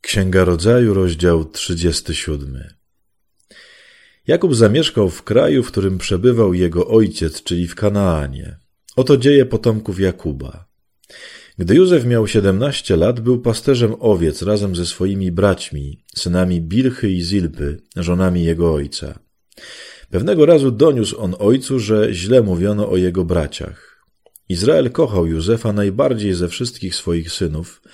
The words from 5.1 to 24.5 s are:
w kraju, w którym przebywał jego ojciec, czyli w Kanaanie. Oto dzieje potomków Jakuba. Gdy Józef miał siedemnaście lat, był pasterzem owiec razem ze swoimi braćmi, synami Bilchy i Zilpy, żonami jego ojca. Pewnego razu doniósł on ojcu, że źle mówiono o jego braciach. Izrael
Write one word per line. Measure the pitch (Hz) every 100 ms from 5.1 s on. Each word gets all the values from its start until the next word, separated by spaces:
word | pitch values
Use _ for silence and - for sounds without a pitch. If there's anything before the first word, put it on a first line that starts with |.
w | -
kraju, | - 110 160 135
w | -
którym | - 95 92
przebywał | - 92 123 117 104
jego | 90 90 85 90
ojciec, | 113 104 - 82 -
czyli | - 87 87
w |
Kanaanie. | - 107 101 98 78 71 67 - - _ _ _ -
Oto | 131 139
dzieje | 131 143 131
potomków | 110 120 110 107 92
Jakuba. | 95 90 78 67 67 - - _ _ _ _ - - - - -
Gdy | 85
Józef | 135 185 170
miał | 120 120 104
siedemnaście | 110 98 95 139 135 - 87
lat, | 98 123
był | 113 123
pasterzem | 117 107 - 127 113 113
owiec | 113 95 82 -
razem | 90 107 101 87
ze | 87
swoimi | - 95 98 92
braćmi, | 85 101 92 - 73 69 - _
synami | - 87 90 90 87
Bilchy | 82 107 131 120 104
i | 92
Zilpy, | 85 101 82 - 73 78 _ -
żonami | 85 90 92 87
jego | 82 82 85
ojca. | 76 71 - 69 - _ _ _ _ - - - - -
Pewnego | 90 165 180 147
razu | 160 135
doniósł | 110 156 131 104 -
on | 101 90
ojcu, | 104 131 131 131
że | 104 110 110
źle | 87 95 127
mówiono | 107 85 98 104 107
o | 92
jego | 90 90
braciach. | 85 85 71 - 69 - _ _ _ _ _ -
Izrael | _